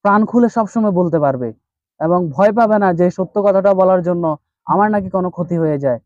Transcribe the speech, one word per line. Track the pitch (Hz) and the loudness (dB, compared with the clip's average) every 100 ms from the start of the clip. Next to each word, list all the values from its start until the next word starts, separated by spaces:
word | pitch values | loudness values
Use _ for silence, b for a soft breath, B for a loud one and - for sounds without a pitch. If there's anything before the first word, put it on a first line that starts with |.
প্রাণ | 202 208 214 | 2 2 2
খুলে | 240 233 | 2 0
সবসময় | 233 208 233 214 | 0 -4 -2 0
বলতে | 180 175 160 | 0 0 0
পারবে | 143 135 120 113 _ _ _ _ | 0 -2 -8 -10 _ _ _ _
এবং | 156 180 170 | -2 -2 -2
ভয় | 131 202 | 0 2
পাবে | 214 226 214 | 2 2 2
না | 196 | 0
যে | 170 180 | 2 0
সত্য | 185 180 208 202 | -2 -6 -2 0
কথাটা | 190 196 | 2 2
বলার | 190 185 185 | 2 2 2
জন্য | 170 175 165 151 _ _ - | 0 -2 -4 -6 _ _ -2
আমার | 165 214 | 0 2
নাকি | 208 190 | 0 -2
কোনো | 190 180 | -4 -4
ক্ষতি | 175 165 175 | -6 -4 -2
হয়ে | 156 147 | 0 0
যায়। | 139 117 | -2 -4